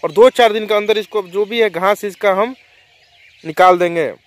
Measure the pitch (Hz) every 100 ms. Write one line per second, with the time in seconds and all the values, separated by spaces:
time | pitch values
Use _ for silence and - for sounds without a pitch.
0 | 165 156 254 - 233 208 214 214 208 214
1 | 202 214 180 190 208 233 214 165 190 208
2 | 208 185 202 190 233 262 _ _ _ _
3 | _ _ _ _ 160 156 185 180 175 170
4 | 135 73